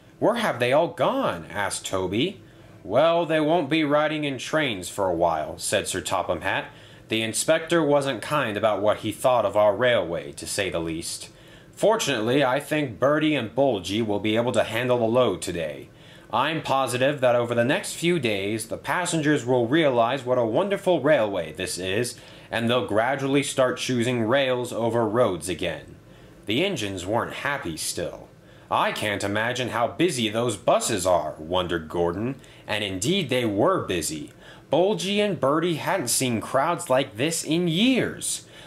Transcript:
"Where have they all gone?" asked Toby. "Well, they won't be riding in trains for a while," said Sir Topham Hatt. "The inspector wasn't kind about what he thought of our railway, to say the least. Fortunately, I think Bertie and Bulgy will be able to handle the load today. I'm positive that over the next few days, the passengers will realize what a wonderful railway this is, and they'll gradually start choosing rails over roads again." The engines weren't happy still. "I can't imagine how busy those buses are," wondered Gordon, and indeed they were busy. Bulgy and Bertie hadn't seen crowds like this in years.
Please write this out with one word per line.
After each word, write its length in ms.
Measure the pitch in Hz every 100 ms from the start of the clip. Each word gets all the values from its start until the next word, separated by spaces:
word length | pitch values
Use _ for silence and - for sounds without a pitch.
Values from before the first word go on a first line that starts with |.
| - -
"Where 160 | 165 233
have 220 | 196 120
they 140 | 123
all 160 | 143 170
gone?" 600 | - 165 269 190 87 78
asked 320 | 92 98 - -
Toby. 540 | 95 90 107 180 - - - - -
"Well, 440 | 87 120 165 170 160
they 160 | 160
won't 280 | 151 175 139
be 140 | 160
riding 400 | 147 147 151 156
in 140 | 143 127
trains 500 | - 156 139 95 87
for 220 | - 95
a 60 | 82
while," 400 | 85 80 76 82
said 320 | - 101 85
Sir 100 | 120
Topham 420 | - 92 87 85
Hatt. 260 | 92 117 - - - - -
"The 140 | 110
inspector 600 | 113 - - 165 160 170
wasn't 380 | 143 143 139 107
kind 340 | - 151 117 101
about 260 | 107 98
what 180 | 104 95
he 120 | 110
thought 320 | - 131 120
of 140 | 101 104
our 180 | 104 98
railway, 560 | 123 113 82 82 71
to 140 | - -
say 220 | - 92
the 100 | 85
least. 480 | 82 82 - - - - - - - -
Fortunately, 680 | 196 220 - 120 110 139
I 200 | 127 139
think 360 | - 151 135 95
Bertie 380 | 135 151 156 143
and 180 | 107
Bulgy 480 | 131 139 101 85 107
will 200 | 107 101
be 160 | 107 110
able 160 | 120
to 100 | 107
handle 360 | 95 110 127 123
the 40 |
load 380 | 110 123 117 87
today. 480 | 95 85 78 69 - - - - -
I'm 300 | 117 147 160
positive 580 | - 135 127 123 135 139
that 160 | 123 120
over 180 | 117
the 120 | 117 120
next 280 | 185 -
few 240 | - 170 175
days, 500 | 117 101 101 110 -
the 100 | 90
passengers 680 | - 170 170 165 143 143 117
will 220 | 127 117
realize 580 | 160 147 120 113 139 123
what 120 | 127
a 80 | 113
wonderful 560 | 135 196 196 190 165
railway 500 | 139 139 107 95 78
this 260 | 76 92 85
is, 380 | 92 104 120 - - - -
and 180 | 113 117
they'll 160 | 123 -
gradually 580 | 104 120 135 135 143
start 340 | 143 - 127 -
choosing 460 | - 123 117 123
rails 500 | 110 139 131 123 117
over 340 | 104 117 117 107
roads 420 | 120 113 85 92
again." 460 | 80 87 73 - - - - - - -
The 200 | 120 196
engines 400 | 147 101 92 90
weren't 400 | 113 87 - 135
happy 320 | 139 85 151
still. 500 | - - 78 - - - - - -
"I 220 | 110 202
can't 320 | - 107 98
imagine 460 | 101 104 117 123 113
how 180 | 110 113
busy 400 | - 175 131 107
those 300 | 113 123 101
buses 480 | - 202 - 101 90
are," 300 | 85 76 76
wondered 480 | 78 90 87 87 78
Gordon, 480 | 87 85 92 123 - - - -
and 160 | 104
indeed 460 | 101 92 147 196 131
they 160 | 127 113
were 400 | 101 160 180 -
busy. 460 | 90 78 156 - - - - -
Bulgy 520 | 165 190 185 185 208
and 180 | 208 147
Bertie 360 | 135 156 180 143
hadn't 340 | 135 185 123
seen 320 | - 127 110
crowds 480 | - 131 156 170 -
like 280 | 131 143 104
this 260 | 151 165
in 240 | - 165 180
years. 760 | 165 247 233 92 71 - - - -